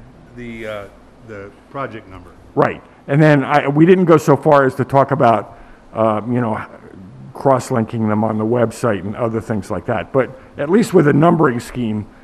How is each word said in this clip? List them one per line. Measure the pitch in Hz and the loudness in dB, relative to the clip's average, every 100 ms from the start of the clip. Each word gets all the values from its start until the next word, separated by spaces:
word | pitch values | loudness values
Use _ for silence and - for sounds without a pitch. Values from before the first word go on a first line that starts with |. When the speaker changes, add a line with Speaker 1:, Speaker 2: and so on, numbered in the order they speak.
| - - - 120 | -20 -20 -20 -18
Speaker 1:
the, | 120 113 110 | -16 -12 -12
uh, | 104 98 - - _ 113 | -12 -14 -20 -20 _ -20
the | 104 101 - _ | -18 -18 -20 _
project | 139 139 220 196 | -12 -12 -12 -18
number. | 92 87 - - | -20 -20 -20 -8
Speaker 2:
Right. | - 135 - - - - | 0 0 -2 -16 -20 -4
And | 143 | 4
then | 156 143 | 4 4
I, | 123 147 135 | 2 0 2
we | 143 165 | 4 4
didn't | 185 | 6
go | 170 156 | 6 4
so | - 135 | 4 2
far | 156 143 135 | 4 4 4
as | |
to | 131 | 0
talk | 123 139 135 | 0 2 2
about, | 143 123 107 101 - - - - | 2 2 2 -2 -16 -20 -20 -14
uh, | - 110 107 107 | -2 0 0 -4
you | 123 | -4
know, | 117 104 - - - - - - - | -4 -6 -10 -18 -20 -20 -20 -20 -20
cross-linking | - 139 127 - 123 110 117 107 | -4 0 0 0 -4 -4 -4 -2
them | 107 | -2
on | 110 107 | -2 -2
the | |
website | 107 123 113 - 123 101 | -2 0 -2 -2 -2 -2
and | 95 104 | -6 -6
other | 117 113 | -6 -6
things | - 107 90 | -6 -8 -6
like | 92 - | -8 -6
that. | 107 85 | -6 -4
But | 139 110 - - - | -2 -4 -8 -20 -10
at | 143 | 0
least | 202 214 | 0 2
with | 185 147 | 2 2
a | |
numbering | 139 165 170 156 120 | 2 2 2 0 0
scheme, | - 127 117 107 107 - | -8 -6 -6 -6 -8 -18